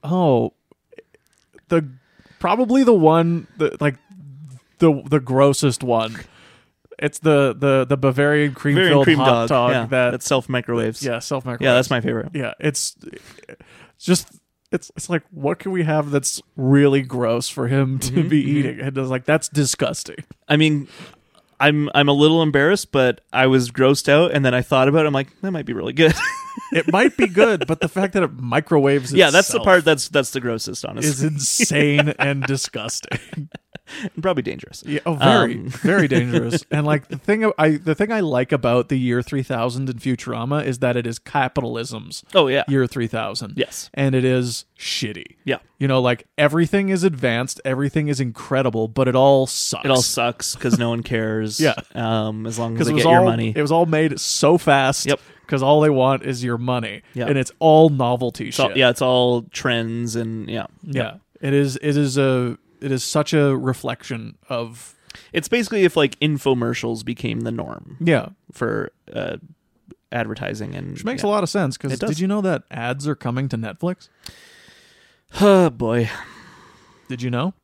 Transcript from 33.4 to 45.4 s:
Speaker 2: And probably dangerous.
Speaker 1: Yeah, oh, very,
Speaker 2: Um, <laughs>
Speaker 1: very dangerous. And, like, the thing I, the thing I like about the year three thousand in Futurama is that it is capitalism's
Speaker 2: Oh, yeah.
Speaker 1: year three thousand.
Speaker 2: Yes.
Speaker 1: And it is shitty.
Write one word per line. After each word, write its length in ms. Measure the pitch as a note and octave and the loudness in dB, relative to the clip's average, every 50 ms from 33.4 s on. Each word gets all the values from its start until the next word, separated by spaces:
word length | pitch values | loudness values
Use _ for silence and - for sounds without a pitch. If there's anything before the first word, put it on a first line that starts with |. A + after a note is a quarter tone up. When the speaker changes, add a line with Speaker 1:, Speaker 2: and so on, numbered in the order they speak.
| C#3+ D#3 _ - _ _ _ - _ - - D4+ | -12 -12 _ -20 _ _ _ -20 _ -18 -16 -12
Speaker 2:
And 220 | B3+ F#3 _ - | -12 -10 _ -4
probably 200 | D#3 F#3+ F3 - | -2 -2 -2 -2
dangerous. 400 | - - - C#2+ - - - - - | -4 -6 -8 -10 -14 -18 -20 -18 -10
Speaker 1:
Yeah, 160 | - C#3+ D3 - | -6 -8 -4 -4
oh, 100 | E3+ E3 | -4 -2
very, 400 | C#3 C3+ C3+ B2 A#2+ A#2 A#2 A#2+ A2+ | 2 4 4 6 6 4 2 -2 -6
Speaker 2:
Um, 100 | - B2 | -8 -10
<laughs> 0 | |
Speaker 1:
very 400 | C3 - - C#3 F#3 G3+ E3 C#3 | -10 -2 0 2 2 4 2 2
dangerous. 560 | C3 B2 B2 B2 A#2+ A#2 A#2 A#2 A#2 D3+ - _ | 2 0 0 2 0 -2 0 0 -2 -4 -4 _
And, 160 | - D3 D3 | -4 -2 0
like, 220 | D3+ D3+ D3 C3 _ | 0 0 -2 -4 _
the 100 | - C3+ | -14 -8
thing 340 | _ - G#3 A3 A3 G#3+ - - | _ -2 0 0 0 -2 0 2
I, 140 | D#3 D#3 D#3 | 2 2 2
the 180 | D3 F3+ D#3+ D3+ | 0 -2 -4 -2
thing 160 | - G3+ G#3 | -2 -2 -2
I 100 | A3+ G#3+ | 0 -2
like 320 | F#3 D#3 C3+ B2 C3 - | -2 0 0 -2 0 0
about 360 | - C3 A#2 A#2+ A#2 B2 A#2+ - | -2 -2 0 0 0 0 0 0
the 100 | C#3 C3 | -2 -2
year 220 | B2+ B2 A#2+ B2 | 0 0 -2 -2
three 200 | B2 - - C#3 | -4 -4 -6 -6
thousand 480 | C3 - C3+ A#2 A2+ B2+ A#2+ B2+ C3+ C3 | -4 -4 -4 -4 -4 -4 -4 -6 -6 -6
in 80 | B2 A2+ | -8 -6
Futurama 680 | - C3+ B2+ - - B2 A#2+ A2+ A2+ C3 C#3+ D3+ - | -4 -4 -4 -4 -6 -10 -8 -8 -6 -4 -4 -4 -2
is 140 | C3+ B2+ A#2+ | -4 -4 -2
that 180 | C3 B2 B2 | -2 0 0
it 100 | B2 A#2 | -2 -4
is 120 | A#2 A#2 - | -6 -10 -10
capitalism's 1080 | _ - - D3 C3+ B2+ _ C#3+ B2+ A#2 A#2+ A#2 A#2 - A#2+ A2 - - - - - _ - | _ -6 -2 -2 -2 0 _ -4 -4 -4 -6 -8 -8 -10 -12 -14 -14 -14 -16 -18 -18 _ 2
Speaker 2:
Oh, 120 | C#4+ D#3 C3+ | 2 4 4
yeah. 160 | C3+ C#3 - - | 2 0 0 0
Speaker 1:
year 180 | C#3 C3+ B2+ | 2 0 0
three 200 | A#2+ - C3 A#2 | 0 -2 -4 -4
thousand. 460 | A2 - A2+ G#2+ G#2 G2+ - A#2+ G2+ G2 | -4 -4 -6 -8 -6 -8 -10 -12 -10 -6
Speaker 2:
Yes. 340 | B2 - - - - - - | -6 -6 -6 -6 -16 -16 -12
Speaker 1:
And 220 | - C#3 C#3 C3+ C3 | -6 -2 -2 0 0
it 100 | C3 B2+ | 0 0
is 400 | B2+ B2+ B2+ B2 A#2+ A#2 - - _ _ _ | 0 0 0 -2 -4 -8 -10 -14 _ _ _
shitty. 580 | - - - - B2 G#2+ G#2+ - - - - _ | -10 -8 -8 -6 -6 -8 -10 -12 -18 -20 -20 _